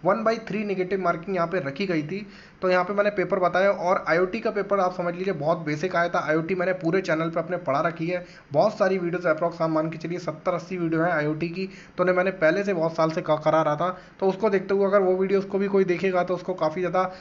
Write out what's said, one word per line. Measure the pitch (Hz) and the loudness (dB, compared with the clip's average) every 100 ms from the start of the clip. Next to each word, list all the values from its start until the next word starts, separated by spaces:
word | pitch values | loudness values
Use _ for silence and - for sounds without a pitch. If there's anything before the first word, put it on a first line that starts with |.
One | 170 220 | 0 2
by | 220 226 | 2 -2
three | - 202 | -2 -4
negative | 208 185 180 190 | -2 -2 -2 -2
marking | 180 165 165 185 | 0 -2 -2 -2
यहाँ | 170 | -2
पे | 185 | -2
रखी | 139 - 196 | -4 -4 -2
गई | 160 | -2
थी, | 151 190 202 - - - | -4 -6 -10 -16 -20 -4
तो | 185 | 0
यहाँ | 180 | 2
पे | 180 | 2
मैंने | 202 208 | 0 0
paper | 202 175 | 0 0
बताया। | 190 175 180 196 | 2 2 4 2
और | 196 175 190 156 | 2 2 0 2
आईओटी | 165 180 220 | 2 2 0
का | 220 | -2
paper | 202 196 202 | -2 0 0
आप | 185 180 | 0 0
समझ | 175 | -4
लीजिए | 175 190 | -4 -4
बहुत | 160 147 175 | -2 0 -2
basic | 147 151 185 180 | -2 -4 -2 0
आया | 170 | 0
था। | 175 | 0
आईओटी | 151 156 165 | 0 0 0
मैंने | 185 180 | -2 0
पूरे | 185 165 190 | -2 0 0
channel | 180 156 165 | 0 0 -2
पे | 165 | -2
अपने | 160 180 | -4 -4
पढ़ा | - 139 | -2 0
रखी | 165 160 165 | 0 -2 -4
है, | 180 175 - - | -4 -6 -18 -4
बहुत | 139 208 - | 2 2 4
सारी | 196 190 | 2 2
videos, | 175 175 175 | 0 0 0
approx | 156 170 170 | 2 0 0
आप | 160 | 0
मान | 156 165 | 0 -2
के | 160 | -4
चलिए | 165 170 | -6 -6
सत्तर | 165 156 185 | -6 -6 -2
अस्सी | 170 170 185 | -4 -4 -4
video | 165 160 | 0 2
हैं | 170 | 2
आईओटी | 160 147 151 170 | 2 0 -2 -4
की, | 175 190 - - - | -4 -8 -8 -10 -2
तो | |
उन्हें | 180 180 | 2 2
मैंने | 190 | 2
पहले | 190 156 185 | 2 2 2
से | 202 | 0
बहुत | 180 160 165 | 0 0 2
साल | 160 | 0
से | 160 | 0
क-, | 160 151 | 0 0
करा | 156 156 | 4 4
रहा | 156 151 | 4 0
था। | 175 185 - - | -2 -4 -12 -2
तो | 190 | -2
उसको | 190 220 | 2 2
देखते | 196 196 | 0 0
हुए | 196 196 | 0 4
अगर | 202 | 4
वो | 185 185 | 4 2
videos | 190 196 196 | 2 0 0
को | 196 | -2
भी | 202 | 2
कोई | 196 | 2
देखेगा, | 180 170 190 180 | 2 2 0 0
तो | 175 | 0
उसको | 180 - | -2 -4
काफ़ी | 185 156 185 | -2 -2 -2
ज़्यादा | 180 185 185 - | -2 0 0 -4